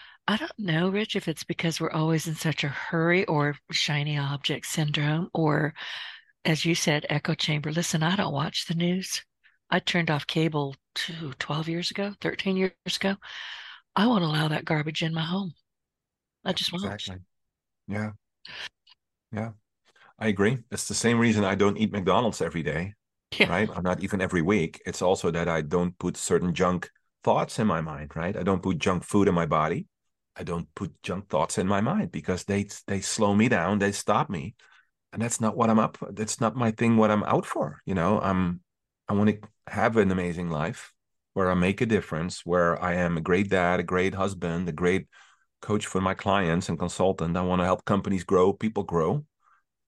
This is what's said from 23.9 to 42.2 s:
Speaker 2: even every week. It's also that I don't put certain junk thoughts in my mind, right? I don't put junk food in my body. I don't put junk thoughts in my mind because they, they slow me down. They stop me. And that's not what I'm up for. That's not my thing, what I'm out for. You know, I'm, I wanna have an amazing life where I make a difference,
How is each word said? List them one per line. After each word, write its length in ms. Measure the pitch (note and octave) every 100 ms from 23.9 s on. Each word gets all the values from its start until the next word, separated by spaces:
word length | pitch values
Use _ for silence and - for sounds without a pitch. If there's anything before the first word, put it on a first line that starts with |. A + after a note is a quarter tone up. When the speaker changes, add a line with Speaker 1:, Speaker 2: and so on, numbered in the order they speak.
| F2+
Speaker 2:
even 180 | F#2 G#2
every 220 | F#2 F2
week. 400 | D#2+ G#2 D#2+ -
It's 160 | - E2+
also 280 | F2+ F#2+ F2+
that 180 | E2 E2+
I 140 | E2
don't 340 | D2+ F2+ F2 -
put 180 | F2+ D#2
certain 380 | - F2 F2
junk 360 | E2+ F2+ F2+ - _ _ _
thoughts 360 | - B2+ D#3 -
in 80 | G#2+
my 140 | E2
mind, 360 | D#2+ D2 D2 D#2+
right? 200 | E2+ G#2
I 60 |
don't 200 | F2+ F#2
put 160 | F#2+ F2
junk 260 | - F2+
food 240 | - G#2 G2
in 60 |
my 120 | E2+ E2
body. 400 | D#2+ D#2 F#2 G3 _ _ _ _
I 80 | -
don't 280 | E2 F2 -
put 280 | - F#2+ -
junk 260 | - F2+ -
thoughts 300 | D2 E2 -
in 80 | F#2
my 120 | G2+
mind 300 | A#2 G#3 -
because 320 | - - F2+
they, 240 | - G2+ G2+ - -
they 140 | G2
slow 340 | - - G#2
me 140 | G2+ A2+
down. 300 | A2 E2 G#2
They 140 | G2+
stop 380 | G2+ - G#2+ D3+
me. 240 | F2+ D2 - _ _ _ _ _
And 100 | -
that's 180 | A#2 -
not 160 | A2 A2
what 140 | A2+
I'm 80 | A2
up 180 | - -
for. 140 | -
That's 280 | G2 G#2+ -
not 160 | A2+ B2
my 140 | A#2
thing, 240 | A2 A#2 A2+
what 140 | G#2+
I'm 140 | G#2
out 220 | - C#3+ G3+
for. 340 | E4+ - - -
You 80 |
know, 260 | F#3 G2 A2
I'm, 400 | - F#2 F2+ F2 _ _ _ _ -
I 60 |
wanna 200 | G2+ G#2 G#2 - _ -
have 280 | G#2 A2+ A2+
an 140 | F#2+
amazing 400 | F#2 F2 E2+ F2
life 420 | D2+ D#2+ - - _ _ _ _
where 160 | - F#2
I 40 |
make 260 | F2+ F2+ G2+
a 60 | A#2
difference, 580 | A2 - D2+